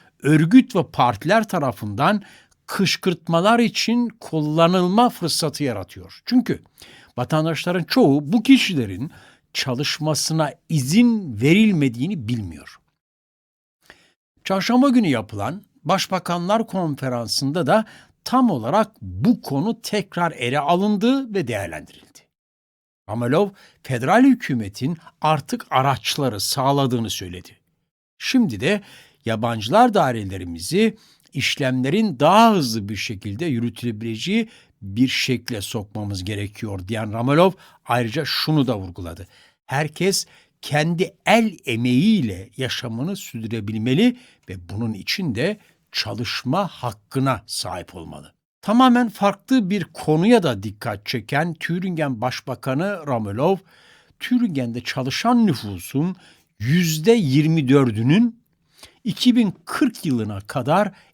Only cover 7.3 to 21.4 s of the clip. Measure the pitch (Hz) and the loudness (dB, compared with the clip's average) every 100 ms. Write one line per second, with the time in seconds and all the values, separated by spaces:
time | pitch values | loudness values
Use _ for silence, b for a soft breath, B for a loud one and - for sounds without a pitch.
7.3 | 156 160 151 175 180 254 262 185 143 143 | 0 0 -2 -2 -4 0 4 6 4 2
8.3 | 226 220 262 - 156 104 92 147 b b | 0 4 4 4 -2 -2 -4 -10 b b
9.3 | b b - - 120 143 - 151 143 - | b b -8 -4 -4 -4 -4 -2 -2 -2
10.3 | 160 147 - - 160 127 196 240 226 175 | -2 -2 -6 -2 -2 2 4 4 2 -4
11.3 | 104 135 190 220 170 139 117 160 190 107 | 0 4 6 6 4 0 0 -4 -4 -4
12.3 | 120 92 73 - - _ _ _ _ _ | -4 -6 -10 -20 -20 _ _ _ _ _
13.3 | _ _ _ _ _ b b b b _ | _ _ _ _ _ b b b b _
14.3 | _ - 190 - 247 285 247 190 120 104 | _ -4 -2 2 4 6 4 4 0 -2
15.3 | 104 107 190 - _ 147 190 - 185 - | -6 -6 -6 -14 _ -2 -2 0 -4 -4
16.3 | 175 175 220 220 190 165 135 131 120 113 | -4 0 0 -2 -4 -4 -4 -4 -4 -4
17.3 | - 139 170 143 208 220 B B B - | -4 -2 0 2 2 0 B B B -2
18.3 | 254 247 139 110 196 214 - 92 90 175 | 2 2 0 0 0 0 -6 -12 0 2
19.3 | 240 - 139 202 226 - 208 - 170 170 | 2 0 -2 -2 -4 -4 -6 -4 -4 -4
20.3 | 156 123 143 143 175 208 208 226 269 254 | -2 -2 0 2 2 2 2 2 0 -2
21.3 | 196 | -4